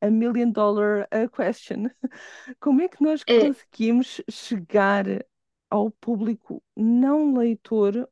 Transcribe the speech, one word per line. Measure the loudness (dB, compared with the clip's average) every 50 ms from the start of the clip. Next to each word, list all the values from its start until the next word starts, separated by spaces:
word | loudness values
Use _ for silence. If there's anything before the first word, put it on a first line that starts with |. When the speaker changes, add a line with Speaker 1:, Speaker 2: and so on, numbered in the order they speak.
| -2
Speaker 1:
a | 0
million | 2 2 0 0 0 0 0 0 0
dollar, | 0 0 0 2 2 0 0 0 -2 -4 -4 -4
eh, | -4 -4 -4
question. | -4 -4 -4 -4 -4 -6 -8 -12 -8 -6 -8 -8 -8 _ -12
<laughs> | -12 -12 -12 -20 -20 -20 -20 -20 -20 -14 -6
Como | 0 2 2 2 2
é | 0
que | -2 0 0
nós | 0 0 0 0
Speaker 2:
É. | 2 4 4 4 4 2 -2 -8
Speaker 1:
conseguimos | _ _ -4 0 2 2 2 0 -2 -6 -14 -14 -14
chegar | -14 -14 -10 -8 -8 -8 -6 -2 0 2 2 2 2 0 0 -2 -4 -6 -8 _ _ _ _ _ _ _ _ -6
ao | -4 -2 -2 -4 -6
público | _ -6 -4 -4 -2 -2 -4 -6 -6 _ -14 -16 -16 -16 _ -6
não | -2 0 2 4 4 4 2 2 2 2 2 2
leitor | 2 0 0 -2 -4 _ -4 0 0 2 2 0 -2 -6 -8